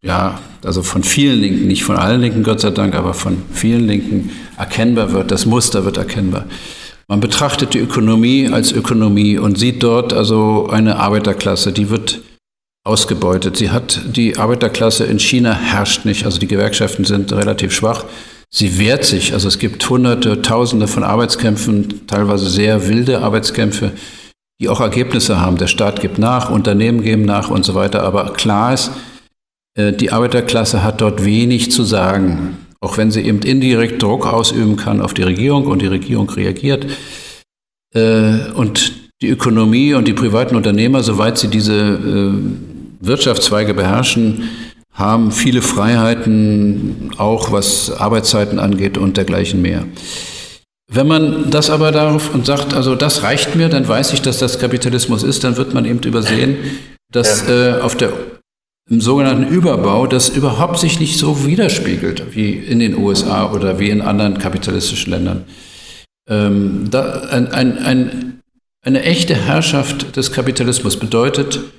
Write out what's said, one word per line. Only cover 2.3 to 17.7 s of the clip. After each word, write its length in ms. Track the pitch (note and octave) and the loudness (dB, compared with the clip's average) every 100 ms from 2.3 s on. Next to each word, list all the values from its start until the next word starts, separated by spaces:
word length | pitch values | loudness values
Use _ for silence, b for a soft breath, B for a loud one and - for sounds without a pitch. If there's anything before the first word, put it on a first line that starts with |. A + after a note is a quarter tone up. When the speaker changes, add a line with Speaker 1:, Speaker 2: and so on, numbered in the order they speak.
| G#2+ | 0
Speaker 1:
Gott 160 | G#2+ G#2+ | 0 2
sei 120 | G#2+ | 0
Dank, 240 | F#2+ G2+ F2 | 0 0 0
aber 180 | F2+ | -2
von 240 | - - F#2 - | -4 -4 -4 -4
vielen 340 | - A2+ A#2 A2+ | -2 0 2 2
Linken 440 | G#2 E2 - - B B B | 0 0 -2 -4 B B B
erkennbar 540 | F#2+ - A2+ A#2 G#2 | -8 0 0 2 0
wird, 200 | - - | 0 0
das 140 | G2 A2+ | 0 2
Muster 400 | A#2+ A2+ G#2 F#2+ | 2 2 0 -2
wird 120 | F#2 | -2
erkennbar. 480 | F#2 - G2 F#2 - B B B B B B | -4 -2 -2 -2 -6 B B B B B B
Man 120 | G#2 | -2
betrachtet 560 | G#2 - C#3+ - B2+ C3 | 0 0 0 0 0 0
die 40 | |
Ökonomie 720 | A#2+ B2 A2 A2+ A#2 C3 C3+ | 0 0 2 4 4 4 2
als 220 | A2+ - | 2 0
Ökonomie 680 | C3 - A#2 G#2+ G#2 G#2 G2+ | 0 0 2 4 4 4 2
und 220 | G#2 F#2+ | 2 2
sieht 240 | A#2+ A#2+ | 0 2
dort 280 | A#2 A#2 A#2+ | 2 2 0
also 580 | A2 G#2+ A2 G#2+ G#2+ - | 0 2 2 4 2 2
eine 260 | A2 A2 G#2 | 2 2 2
Arbeiterklasse, 760 | G2+ G#2+ G#2 F#2+ - F#2+ - | 2 2 0 -2 -2 0 0
die 200 | F#2 G#2 | 0 0
wird 300 | A2 A2 - - - _ _ _ _ | -2 -4 -8 -10 -20 _ _ _ _
ausgebeutet. 760 | - G#2+ - F2+ F2+ F#2 F2+ - | -2 -2 0 0 0 0 0 -2
Sie 120 | G2+ | -2
hat, 320 | A2 - - - A#2 | -2 -2 -6 -4 -2
die 220 | A#2 - | 0 0
Arbeiterklasse 680 | A2 B2 A#2 - A2+ A2 | -2 0 -2 0 0 0
in 160 | A2 G#2+ | 0 0
China 340 | - B2+ A#2+ | 2 2 2
herrscht 520 | A2 - G#2 G2+ - G#2+ | 0 0 -2 0 -2 -2
nicht, 200 | G2 G#2+ | -2 -2
also 140 | F2 | -2
die 80 | F#2 | -2
Gewerkschaften 580 | G2+ G#2 - G#2 - F#2+ | 0 0 0 -2 -2 0
sind 260 | G2+ G2 | 0 0
relativ 400 | G#2 G2+ G#2+ F#2+ | -2 0 -2 -2